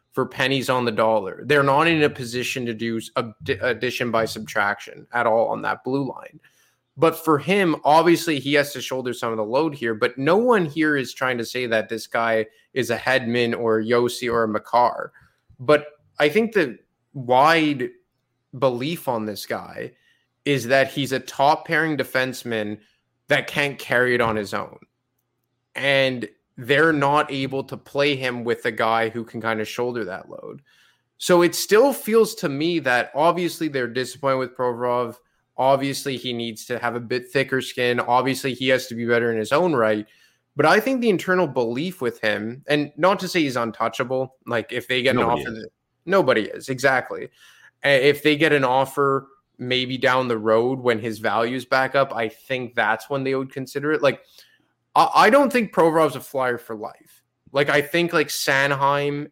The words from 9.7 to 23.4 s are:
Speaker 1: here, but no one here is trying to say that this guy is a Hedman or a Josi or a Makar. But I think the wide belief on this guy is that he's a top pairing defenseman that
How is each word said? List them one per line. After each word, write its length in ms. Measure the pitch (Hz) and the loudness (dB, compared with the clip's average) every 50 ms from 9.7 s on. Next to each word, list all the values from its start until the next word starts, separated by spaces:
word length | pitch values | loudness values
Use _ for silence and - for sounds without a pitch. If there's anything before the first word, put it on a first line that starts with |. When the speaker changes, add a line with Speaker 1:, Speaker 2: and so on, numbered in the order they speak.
| 143 | -2
Speaker 1:
here, 220 | 139 120 117 113 | -4 -4 -4 -2
but 220 | 107 123 120 - 135 | 0 -2 -2 -2 -2
no 180 | 135 151 180 | 0 2 2
one 300 | 214 240 254 233 202 170 | 4 4 4 4 2 2
here 320 | 147 143 160 156 156 147 139 | 0 -2 0 0 0 0 0
is 160 | 123 - - | -2 -6 -6
trying 240 | - 135 127 127 117 | -4 -2 -2 -2 -2
to 80 | 113 | -4
say 200 | - - 127 127 | -4 -4 -4 -2
that 220 | 117 113 110 101 98 | 0 0 0 0 -2
this 180 | 117 110 - | -6 -8 -6
guy 420 | - - 120 117 113 113 110 107 - _ _ _ _ - | -4 -2 0 0 2 2 0 0 -4 _ _ _ _ -4
is 160 | 135 117 107 | -4 -2 -2
a 80 | 117 104 | -4 -2
Hedman 600 | - 127 127 131 120 113 117 123 120 117 117 117 | 0 0 0 2 0 0 0 0 0 0 -2 -2
or 220 | 120 113 110 110 | 0 0 0 0
a 60 | 110 | 2
Josi 460 | 113 120 120 123 120 - - 127 120 | 2 2 2 2 2 -2 -4 -4 -2
or 120 | 117 117 113 | 0 0 0
a 40 | 107 | 0
Makar. 640 | 104 104 - - - 120 120 113 - - - - - _ _ _ _ _ _ _ _ - | -2 -4 -4 0 2 2 2 2 0 -4 -8 -12 -14 _ _ _ _ _ _ _ _ -6
But 280 | 127 127 151 147 - - - _ _ _ _ - | 0 2 2 2 2 -4 -18 _ _ _ _ 0
I 80 | 147 151 | 0 2
think 240 | 151 214 233 214 | 2 2 0 2
the 260 | - 202 160 127 104 - _ _ _ _ _ _ - | 0 0 0 0 -4 -10 _ _ _ _ _ _ -16
wide 760 | 139 123 120 127 127 143 156 165 165 156 151 143 123 123 120 - _ _ _ _ _ _ _ _ _ _ _ - 127 | -10 -2 2 4 6 6 6 6 4 2 0 0 -2 -4 -8 -8 _ _ _ _ _ _ _ _ _ _ _ -4 0
belief 480 | 139 131 120 117 131 156 175 165 - 135 | 0 0 0 0 -4 -4 -6 -4 -4 -4
on 180 | 120 110 107 | -4 -2 -4
this 200 | 107 101 101 - | -6 -8 -8 -8
guy 480 | - 120 98 85 85 85 - 120 131 - _ _ _ _ _ _ _ _ _ _ | -8 -8 -8 -8 -10 -12 -12 -12 -12 -14 _ _ _ _ _ _ _ _ _ _
is 240 | 143 143 131 113 117 | -2 0 0 2 2
that 240 | 135 135 135 131 | 4 4 4 2
he's 220 | - 143 139 120 131 | 0 -4 -2 -2 -2
a 60 | 127 | -4
top 460 | - - - - 139 147 160 147 - | -4 -6 -2 2 4 4 4 2 0
pairing 320 | - 165 151 160 160 151 131 | -2 -2 0 0 0 -2 -2
defenseman 840 | 123 - - 131 127 131 123 - - 120 117 110 107 104 107 104 _ _ _ _ _ _ _ _ _ - | -4 -2 -2 -2 -2 -2 -4 -8 -8 -4 -4 -4 -4 -4 -8 -10 _ _ _ _ _ _ _ _ _ 0
that 180 | 143 139 | 0 0